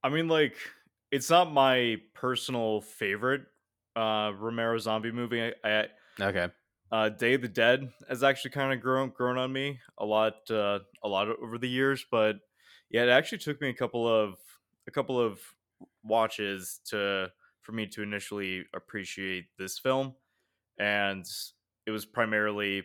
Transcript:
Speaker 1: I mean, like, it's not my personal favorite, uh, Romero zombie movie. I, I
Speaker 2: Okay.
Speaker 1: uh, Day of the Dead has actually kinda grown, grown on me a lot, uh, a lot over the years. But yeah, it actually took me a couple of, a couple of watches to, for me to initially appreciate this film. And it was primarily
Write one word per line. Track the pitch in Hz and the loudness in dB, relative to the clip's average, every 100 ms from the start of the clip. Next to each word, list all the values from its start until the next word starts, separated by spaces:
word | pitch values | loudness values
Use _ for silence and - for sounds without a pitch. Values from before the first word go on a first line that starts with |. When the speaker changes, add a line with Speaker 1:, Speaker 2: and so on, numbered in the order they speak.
Speaker 1:
I | 135 | 0
mean, | 156 165 | 0 2
like, | 160 147 - - - _ _ _ | 2 2 0 -16 -16 _ _ _
it's | 139 131 | -4 4
not | 170 175 | 6 6
my | 143 135 127 120 110 - | 6 6 6 2 -2 -8
personal | - 127 123 - 123 113 107 | -6 -4 -4 -2 -2 0 -2
favorite, | 101 - 104 104 123 135 - _ _ _ _ - | -4 -6 -2 0 0 -2 -4 _ _ _ _ -2
uh, | 110 107 107 98 | 0 2 0 -4
Romero | 110 117 117 117 | -6 -2 0 0
zombie | 110 110 113 | 0 -2 -2
movie. | 117 120 117 | -4 -4 -2
I, | 117 - | -2 -2
I | 110 107 104 - _ - | 0 2 0 -8 _ -2
Speaker 2:
Okay. | 98 95 87 _ _ _ _ | 0 0 -2 _ _ _ _
Speaker 1:
uh, | 113 107 | 0 0
Day | 107 117 131 | 2 2 2
of | |
the | 120 | 0
Dead | 101 117 131 135 - - | 2 4 4 0 -14 -8
has | 127 | 2
actually | 139 135 131 | 2 2 -4
kinda | 143 135 131 | -4 -2 0
grown, | 127 131 135 | 0 0 0
grown | - 123 127 | -2 -2 0
on | 127 | -2
me | 135 139 131 - - | -2 -4 -6 -16 -8
a | 107 | 2
lot, | 107 110 110 - | 4 4 0 -4
uh, | 110 101 101 98 _ | 0 0 0 -6 _
a | 107 | -2
lot | 98 104 | 0 0
over | 113 120 117 | -4 -8 -6
the | 123 | -4
years. | 127 135 135 - | 0 0 0 -2
But | 117 107 101 _ _ _ - _ | 2 2 0 _ _ _ -20 _
yeah, | 113 | 2
it | 120 | 6
actually | 127 - 202 | 4 4 -6
took | - 143 | -6 -4
me | 139 | -4
a | |
couple | 120 120 120 117 | -4 -4 0 2
of, | 113 104 92 - - _ _ - | 4 2 -4 -20 -20 _ _ -8
a | |
couple | - 135 127 | -6 -2 0
of | 117 95 - _ _ _ - _ | 0 -2 -18 _ _ _ -20 _
watches | 107 110 110 - 101 98 90 - - | 0 2 2 -2 -6 -6 -10 -14 -8
to, | 107 101 98 92 _ _ _ | -4 -2 -2 -4 _ _ _
for | - | -12
me | 113 107 | -8 -8
to | - | -8
initially | 104 104 - 104 95 92 - | -8 -8 -8 -8 -6 -6 -8
appreciate | - _ 107 92 - 95 92 87 _ | -14 _ -10 -10 -8 -6 -8 -10 _
this | 95 - | -12 -6
film. | 131 131 135 127 _ _ _ _ _ - | -2 0 -2 -8 _ _ _ _ _ -4
And | 104 104 101 95 87 - - _ _ _ - | -2 0 0 -4 -8 -12 -12 _ _ _ -6
it | |
was | 110 104 | -6 -6
primarily | - 113 107 107 104 101 98 | -2 0 2 0 0 -2 -4